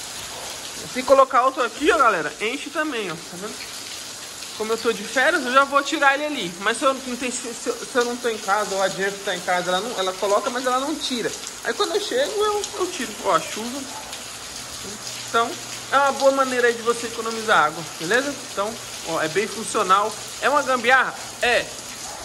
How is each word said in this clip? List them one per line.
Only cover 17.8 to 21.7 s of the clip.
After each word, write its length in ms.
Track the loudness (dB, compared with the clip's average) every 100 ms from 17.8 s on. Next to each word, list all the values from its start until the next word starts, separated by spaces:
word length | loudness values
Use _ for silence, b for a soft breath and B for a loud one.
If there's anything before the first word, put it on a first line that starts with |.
| -8 -6
beleza? 340 | 0 2 0 -4 -6
Então, 200 | -4 -4 -4 -10 -10 -4
ó, 140 | 0
é 60 | 0
bem 180 | 0 -2
funcional. 680 | -4 -4 0 4 4 4 -2 -10 -2
É 80 | 2
uma 140 | 4
gambiarra? 520 | 4 2 6 6 4 -2 -10 -2
É. 220 | 2 2 0